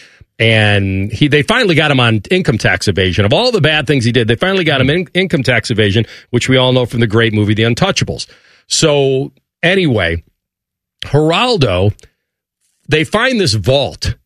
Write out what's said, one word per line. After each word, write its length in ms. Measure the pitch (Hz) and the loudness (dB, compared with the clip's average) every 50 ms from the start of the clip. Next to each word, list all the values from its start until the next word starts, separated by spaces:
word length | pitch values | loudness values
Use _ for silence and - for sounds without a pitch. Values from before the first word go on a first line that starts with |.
| - - _ _ - _ _ - | -20 -20 _ _ -20 _ _ -2
And 760 | 113 113 113 110 107 104 104 98 98 98 95 95 98 107 - | 0 2 2 2 2 2 2 0 0 -2 -2 -4 -4 -6 -2
he, 140 | - 151 143 | -2 0 2
they 140 | 139 147 139 | 2 0 0
finally 320 | - 214 254 233 185 160 | 0 0 0 2 2 2
got 160 | 147 156 147 | 2 2 2
him 80 | 143 131 | 2 2
on 220 | 120 113 110 104 - - | 2 2 0 0 -2 -2
income 260 | 190 185 190 - 120 | -2 0 0 -2 -2
tax 320 | 104 - 110 92 87 - 110 | 0 0 -2 -2 0 -2 -2
evasion. 340 | 85 98 95 92 87 104 98 | 0 0 0 0 0 0 0
Of 80 | 104 | 2
all 200 | 139 185 240 254 | 0 0 0 0
the 100 | 233 190 | 0 0
bad 240 | 143 156 156 151 147 | 0 0 0 -2 -2
things 160 | - 147 135 107 | 0 -2 0 0
he 80 | 120 | 0
did, 160 | 117 127 113 | 0 0 0
they 80 | 107 117 | 0 0
finally 280 | - 185 185 196 190 170 | 0 0 0 0 0 0
got 160 | 156 143 131 | 0 0 0
him 80 | 127 135 | 0 0
in 180 | 151 185 180 - - | 0 -2 -4 -4 -2
income 300 | 180 190 170 - 147 120 | -2 -2 0 -2 -2 0
tax 260 | 131 123 113 - - | 0 -2 -2 -2 -2
evasion, 340 | 113 101 107 101 92 117 107 - - - - _ | -2 0 0 2 2 0 -2 -2 -8 -18 -10 _
which 180 | - 120 - - | -4 -2 0 2
we 80 | 131 | 2
all 160 | 127 127 127 127 | 2 2 2 2
know 120 | 127 123 | 0 0
from 120 | - - 117 | -2 -2 -2
the 80 | 117 | -2
great 240 | 104 110 117 113 113 | 0 2 2 2 2
movie 220 | 107 107 104 101 107 | 0 0 0 0 0
The 100 | 104 113 | 0 0
Untouchables. 640 | 117 120 - - 196 - - - - 80 - - - - _ _ _ _ _ _ | 0 0 0 0 0 0 -2 -4 -4 -6 -10 -12 -16 -18 _ _ _ _ _ _
So 640 | _ - - 160 156 147 143 139 135 135 131 143 143 - _ _ _ _ _ - | _ -2 0 0 2 2 2 2 0 0 -2 -4 -6 -12 _ _ _ _ _ -2
anyway, 600 | 170 190 196 180 151 120 104 87 82 82 82 - _ _ _ _ _ _ _ _ _ _ _ _ _ _ _ - | 0 0 2 2 0 0 0 0 -2 -2 -6 -8 _ _ _ _ _ _ _ _ _ _ _ _ _ _ _ -6
Geraldo, 880 | - - 147 156 156 165 196 240 254 240 180 131 107 90 90 95 104 - - - _ _ _ _ _ _ _ _ _ _ _ _ _ _ _ _ - | 0 0 2 2 2 2 0 0 0 2 0 0 0 2 0 0 0 -2 -4 -14 _ _ _ _ _ _ _ _ _ _ _ _ _ _ _ _ -2
they 140 | 156 156 156 | -2 -2 0
find 360 | - - 214 240 262 254 214 | 0 0 0 0 0 0 0
this 140 | 185 131 113 | 0 0 -2
vault, 640 | 107 85 123 135 143 127 95 - - - - - - _ | -2 0 0 0 0 0 -2 -6 -8 -8 -8 -8 -8 _